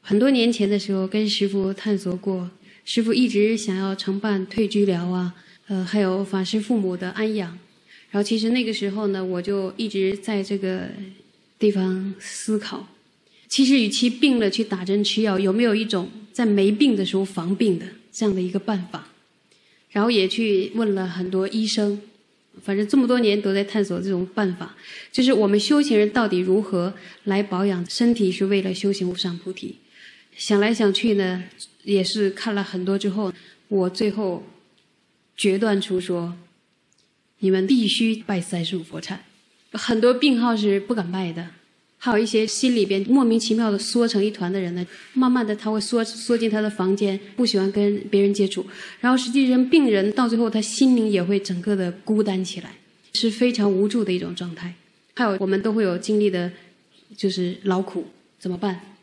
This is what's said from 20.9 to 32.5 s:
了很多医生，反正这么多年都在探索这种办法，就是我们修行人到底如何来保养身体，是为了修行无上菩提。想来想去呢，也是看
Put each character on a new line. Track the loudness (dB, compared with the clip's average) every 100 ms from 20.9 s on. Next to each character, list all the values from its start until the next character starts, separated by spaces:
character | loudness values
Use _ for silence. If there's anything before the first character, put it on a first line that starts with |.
| 0
了 | -2
很 | -4 -2
多 | -2 -2
医 | -2 -2
生， | 0 0 -2 -8 _ _ _ _ -16
反 | -4 -2
正 | 2
这 | 2
么 | 4
多 | 4
年 | 4 2
都 | 0
在 | 0
探 | 0 0
索 | 0 -2
这 | -2
种 | -2 -2
办 | -2 -2 -2
法， | -10 -16 -20 -20 -8
就 | 0
是 | 2
我 | 4 4
们 | 2
修 | 4 2
行 | 4 4
人 | 4
到 | 2 0
底 | 0
如 | 2 0
何 | 0 -2 -4 -6 -18 -12 -2
来 | -2
保 | 0 0 0
养 | -2 -4
身 | 0 2
体， | 4 0
是 | 0 0
为 | 0
了 | 0
修 | -2 -2
行 | 0 -2
无 |
上 | -4 -6 -6
菩 | -10
提。 | -12 -12 -14 _ -20 -20 -20 _ -12
想 | 0 2
来 | 2
想 | 2 2
去 | 2 2 2
呢， | 0 -4 -8 -18 -20 _
也 | -2 0
是 | 0 0 -2
看 | -2 -4